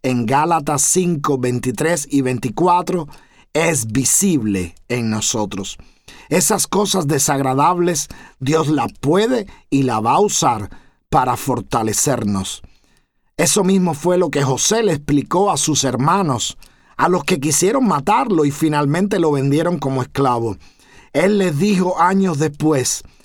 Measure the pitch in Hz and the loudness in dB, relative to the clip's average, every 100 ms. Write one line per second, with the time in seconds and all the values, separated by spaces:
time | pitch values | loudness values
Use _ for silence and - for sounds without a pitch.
0 | 131 127 113 139 160 165 143 147 - 185 | -4 -2 2 2 2 0 0 -2 0 2
1 | 180 160 147 135 127 123 131 110 160 170 | 0 0 -2 0 0 -2 -2 -2 0 -2
2 | - 139 127 127 127 107 175 175 175 180 | 0 0 0 -2 -4 0 2 2 0 -4
3 | 151 - _ _ _ 147 165 147 113 113 | -6 -14 _ _ _ 0 0 0 -2 -2
4 | 131 - 202 151 107 95 85 - - 123 | 0 2 2 2 0 -2 -4 -12 -6 -4
5 | 113 110 - 113 101 95 95 - - _ | -2 -2 -2 -2 -4 -6 -10 -14 -20 _
6 | - - - 170 180 202 - 190 208 190 | -20 -20 -4 0 2 0 0 -2 0 0
7 | 147 147 - 139 135 131 156 175 175 170 | 0 0 0 0 0 2 2 2 0 -2
8 | - - - _ 131 160 147 151 110 - | -6 -14 -20 _ 0 0 2 0 -2 -4
9 | 135 180 208 262 196 - _ 139 131 110 | 0 2 2 -2 -4 -14 _ 0 0 0
10 | 110 151 208 - 151 113 98 - - _ | 2 2 2 0 0 -2 -6 -14 -20 _
11 | _ 151 127 120 - 120 98 120 110 101 | _ 0 0 -2 -2 -4 -2 -2 -2 -2
12 | - 120 104 98 95 - - _ _ _ | -2 -2 -2 -2 -4 -10 -16 _ _ _
13 | _ _ _ - 165 214 185 196 180 147 | _ _ _ -2 0 2 2 2 2 0
14 | 175 180 170 147 139 123 - 220 214 147 | 0 2 0 0 0 0 0 0 0 0
15 | - 143 113 175 202 156 - 143 135 117 | 0 0 0 0 0 0 -2 0 0 0
16 | 147 190 175 120 - - - _ _ - | 2 2 0 -2 -4 -10 -20 _ _ -2
17 | 170 180 - 180 147 139 185 269 240 147 | 0 0 0 -2 -2 0 0 2 0 0
18 | 139 226 254 170 147 139 160 147 143 165 | 0 0 2 2 0 0 0 0 0 0
19 | 202 202 165 139 139 147 170 175 135 131 | 0 0 0 0 2 2 0 -2 -2 -2
20 | 123 135 139 117 117 98 - _ _ - | -2 0 0 0 -2 -6 -14 _ _ -20
21 | - 139 185 208 185 143 208 185 185 165 | -6 0 2 2 0 2 2 2 0 2
22 | 175 196 190 147 156 147 156 143 123 - | 2 2 2 0 -2 0 0 2 0 -6
23 | - _ | -10 _